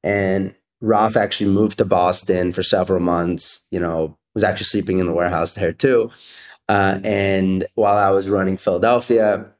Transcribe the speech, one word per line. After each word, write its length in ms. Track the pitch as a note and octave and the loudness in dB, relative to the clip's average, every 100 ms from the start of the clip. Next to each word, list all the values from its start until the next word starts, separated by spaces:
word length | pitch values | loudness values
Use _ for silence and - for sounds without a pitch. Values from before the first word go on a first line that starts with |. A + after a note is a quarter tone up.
And 520 | F2 G2+ F#2+ F#2+ G2 - _ _ | -2 0 0 0 -4 -8 _ _
Ralph 380 | A2 G#2+ A2 A2+ | 0 2 2 2
actually 320 | G#2 - G2+ | 0 0 0
moved 300 | G2 G#2+ - | 2 2 0
to 60 | A#2 | 0
Boston 680 | F#2 F2+ F2+ - F#2 F2+ | 2 2 0 -2 0 0
for 100 | F2 | -2
several 380 | F#2 G2+ F2+ F#2 | -2 0 0 0
months, 680 | F2 F2 E2+ E2+ - - _ | 0 0 -2 -4 -4 -6 _
you 80 | F#2 | -6
know, 380 | E2+ E2 D#2+ D#2 _ | -4 -2 -4 -8 _
was 120 | - G2+ | -2 -2
actually 200 | F#2 - | -2 -4
sleeping 340 | G#2 F#2+ F#2 | -4 -2 -2
in 80 | F2+ | 0
the 60 | |
warehouse 420 | E2+ F2 F2 E2+ - | -2 -2 -2 -4 -2
there 180 | F2+ | -4
too. 360 | E2 C#3 B2 - - - - - - - | -2 0 2 0 -8 -20 -20 -20 -18 -2
Uh, 300 | G#2 G2 G2 | 2 2 0
and 640 | G#2 G2+ G2 G2 F#2+ F#2+ - - | -2 0 0 2 0 0 -4 0
while 220 | G#2 G#2 | 2 4
I 140 | G2 | 4
was 180 | G2 F#2+ | 2 0
running 260 | G2+ F#2+ F#2 | 0 0 -2
Philadelphia 920 | - F2+ A2+ A#2+ - A#2 G#2+ G2 - _ | -2 0 2 0 2 2 2 0 -6 _